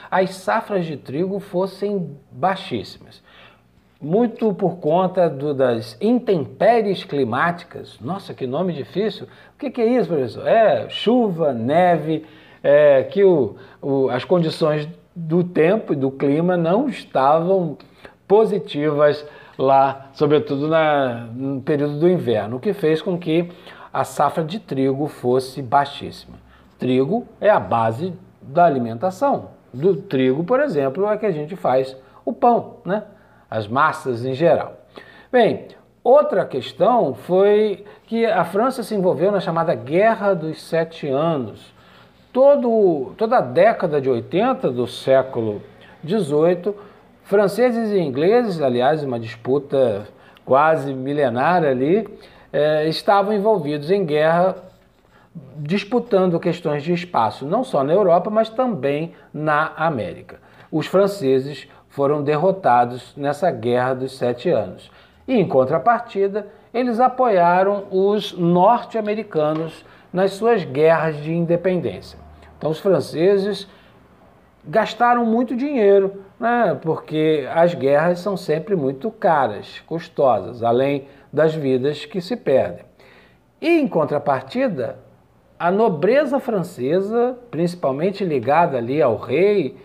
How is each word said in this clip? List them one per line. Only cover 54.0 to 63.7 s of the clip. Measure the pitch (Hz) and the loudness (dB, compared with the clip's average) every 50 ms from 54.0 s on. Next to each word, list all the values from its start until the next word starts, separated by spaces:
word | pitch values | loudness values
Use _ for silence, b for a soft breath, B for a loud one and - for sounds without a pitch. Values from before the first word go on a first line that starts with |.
| 190 | 0
guerra, | 151 147 151 151 160 165 175 180 190 185 - - - - _ _ _ _ _ b b b b b b - 170 131 127 - | 0 0 0 2 2 2 2 2 0 -2 -4 -12 -20 -20 _ _ _ _ _ b b b b b b -20 -20 -20 -18 -14
disputando | 151 147 147 185 202 202 - 254 240 240 - 202 190 185 185 170 165 | -12 -6 -4 -4 -4 -2 -2 -4 -4 -2 0 2 2 2 2 0 0
questões | - 180 165 - - 160 147 147 | -2 -2 -4 -4 -4 -4 -4 -4
de | 135 170 175 | -2 -2 -2
espaço, | 170 175 - - 131 113 - - - 135 | -2 -4 -2 -2 0 0 0 -2 -6 -6
não | 143 180 240 | -4 -2 -4
só | 262 - - 147 135 | -2 -2 -2 -2 0
na | 143 | 2
Europa, | 165 202 208 175 165 180 180 220 | 2 2 4 4 4 2 2 0
mas | 214 220 220 220 | 0 -2 -2 -2
também | - - 262 247 214 147 123 139 143 147 160 170 B B B B - | -2 -4 -2 -2 -2 -4 -2 -2 -2 -4 -4 -8 B B B B -10
na | 147 151 156 151 147 156 156 - | -6 -2 -2 0 0 -2 -2 -4
América. | 156 156 170 151 117 101 85 82 - - - - B B B B B B B | -4 -4 -2 -2 -4 -6 -8 -10 -12 -16 -20 -20 B B B B B B B
Os | - 156 147 | -4 -4 -2
franceses | - - 185 202 190 196 - 135 131 135 131 135 143 147 - - b b b b _ | 0 2 2 2 2 0 -2 0 2 2 2 0 -4 -8 -14 -16 b b b b _
foram | - 139 139 139 151 151 | -4 -2 0 0 0 0
derrotados | 143 143 151 147 160 190 185 190 - 135 120 120 123 120 123 127 - - - | 0 -2 0 2 2 0 0 2 2 4 4 4 4 2 -2 -8 -14 -16 -12
nessa | 151 143 143 143 - 190 175 | -6 -4 -4 -2 -2 -2 -2
Guerra | 139 117 110 120 | -2 -2 0 0